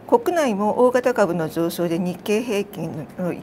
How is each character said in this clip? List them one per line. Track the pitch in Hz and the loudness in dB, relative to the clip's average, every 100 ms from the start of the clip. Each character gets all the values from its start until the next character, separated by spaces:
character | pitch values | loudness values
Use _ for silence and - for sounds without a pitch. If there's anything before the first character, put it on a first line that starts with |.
| - | 2
国 | 240 359 349 | 2 4 2
内 | 277 | 2
も | 196 208 - 247 | 2 0 4 4
大 | |
型 | 247 247 240 | 4 2 2
株 | 196 | 2
の | 175 156 | 2 -2
上 | 165 165 | -2 -2
昇 | 170 170 | 0 0
で | 165 | 0
日 | 180 170 | -2 -4
経 | - 208 | -2 -2
平 | 233 202 | 0 -2
均 | 202 - 170 - 139 - | -4 -6 -8 -8 -10 -6
の | 175 - | -4 -6